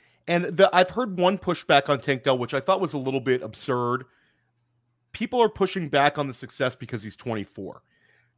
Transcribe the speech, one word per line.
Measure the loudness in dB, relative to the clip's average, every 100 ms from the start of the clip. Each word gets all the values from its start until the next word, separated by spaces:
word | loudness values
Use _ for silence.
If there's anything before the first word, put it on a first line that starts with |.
| _ _ -2
And | -2
the, | 0 4 4
I've | 6 2
heard | 2 -4 0
one | 0 2
pushback | -2 -2 4 4 4
on | -2
Tank | -2 -2
Dell, | 0 0
which | 0
I | -4
thought | 0 0
was | 0
a | -4
little | -4 -2
bit | 0 -2
absurd. | -2 -10 -4 -2 0 -2 -6 _ _ _ _ _ _ _ _ _ _
People | -10 -4 2
are | 2
pushing | 2 -2 -2 -2
back | 2 2 2
on | -6
the |
success | -8 -12 -4 -4
because | -4 -10 -10
he's | -10 -12
twenty-four. | -6 -6 -6 -10 -14 -14 _ _ _ _ _